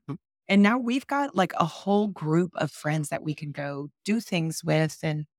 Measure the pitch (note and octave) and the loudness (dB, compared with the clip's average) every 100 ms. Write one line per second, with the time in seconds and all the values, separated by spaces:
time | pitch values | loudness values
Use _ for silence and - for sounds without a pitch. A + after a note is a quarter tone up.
0 | - C#3+ _ _ - G3+ G3+ B3 A#3+ C4 | -4 -12 _ _ 2 6 6 4 0 -2
1 | - C#4 C#4 G#3+ F3+ - D#3+ - G3 G3+ | 0 -2 0 2 0 2 -2 -2 0 2
2 | G#3 F3+ D3+ D#3+ F3 - D#3 - D3+ D#3 | 2 -2 0 2 2 -2 -4 -4 -4 -2
3 | D3 - D#3 D3+ D3+ C#3+ C#3+ C#3+ D3 - | -2 -4 -4 -6 -8 -8 -8 -8 -10 -12
4 | - A3 - F3+ D#3+ D#3 E3 D#3 D#3 - | -2 -2 0 -2 -2 -4 0 2 2 -2
5 | D#3+ D3+ D3+ | -4 -4 -6